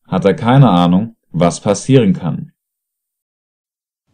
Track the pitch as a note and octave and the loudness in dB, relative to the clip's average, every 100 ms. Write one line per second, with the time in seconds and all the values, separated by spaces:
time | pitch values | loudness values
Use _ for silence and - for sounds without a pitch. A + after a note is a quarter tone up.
0 | - F#2 F#2+ F#2+ A2 C3 C3 F2 F2 F2+ | -8 -2 0 -2 0 2 4 2 2 0
1 | A2+ - _ D#2+ F2 E2+ G#2+ G2 - C3+ | -4 -12 _ -2 -2 -2 -4 -4 0 2
2 | G#2+ F2+ E2+ - - _ _ _ _ _ | 2 -2 -4 -8 -12 _ _ _ _ _
3 | _ _ _ _ _ _ _ _ _ _ | _ _ _ _ _ _ _ _ _ _
4 | _ | _